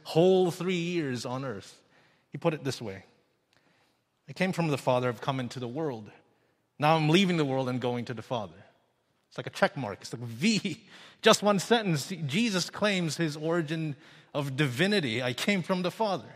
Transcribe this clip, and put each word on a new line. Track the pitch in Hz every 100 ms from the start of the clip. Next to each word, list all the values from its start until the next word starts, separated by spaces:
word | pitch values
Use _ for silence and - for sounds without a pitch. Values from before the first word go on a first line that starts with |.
whole | - 156 185 185 180
three | - 175 180
years | 170 175 143 123 123
on | 127
earth. | 135 98 - - _ _ _ _ _
He | 147
put | 170
it | 151
this | 139 -
way, | 110 95 - _ _ _ _ _ _ _ _ _ _ _ -
"I |
came | 139 185
from | 170 165
the | 135
Father, | - 127 123
I've | 110
come | - 131
into | 120 127
the | 123
world. | 131 160 113 104 - _ _ _ _ _ -
Now | 147 160
I'm | 151
leaving | 170 190 175
the | 143
world | 135 127
and | 127
going | 123 123 117
to |
the | 113
Father." | - 120 95 87 - _ _ _ _ _ _
It's | -
like | 131
a |
check | - 190 147
mark. | 110 92
It's | -
like | 113
a | 120
V. | 113 208 208 202 208 - -
<laughs> | - -
Just | 220 214
one | 202 196
sentence. | - 233 202 156 - 160 151
Jesus | 170 233 185 -
claims | - 208 190 165 139
his | 165 151
origin | 156 175 151 160 156 139 - - _
of | 143 139 131
divinity. | 147 120 190 208 139 110
"I | 127
came | 123 - 196
from | 156 185
the | 180
Father." | - 220 170 110